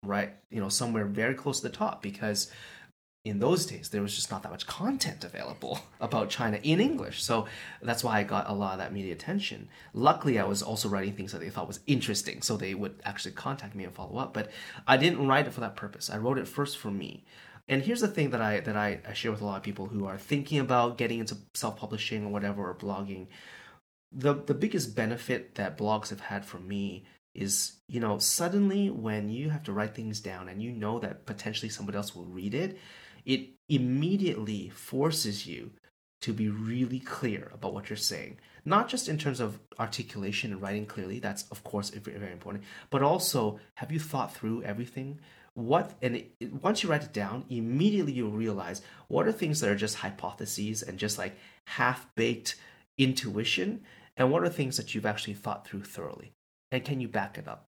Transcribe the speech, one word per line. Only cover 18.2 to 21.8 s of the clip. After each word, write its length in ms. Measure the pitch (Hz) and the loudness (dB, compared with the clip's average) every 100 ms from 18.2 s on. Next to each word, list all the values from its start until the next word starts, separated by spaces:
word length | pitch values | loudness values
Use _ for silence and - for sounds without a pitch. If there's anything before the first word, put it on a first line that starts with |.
| 143 | 2
that 100 | 120 | 4
I, 200 | 110 104 | 2 2
that 160 | - 104 | 2 2
I, 220 | 104 98 - | 2 0 -6
I 60 | |
share 180 | - - | -4 -2
with 100 | 104 | -2
a 40 | 104 | -2
lot 120 | 95 | -2
of 60 | |
people 240 | 104 98 98 | -4 -6 -4
who 180 | 107 98 | -2 -2
are 120 | 95 | -4
thinking 420 | - 147 139 151 | 0 0 2 2
about 380 | 127 123 120 120 | 6 6 6 4
getting 220 | 117 117 | 0 0
into 160 | 110 104 - | -2 -6 -8
self-publishing 720 | - 117 104 | -4 -4 -4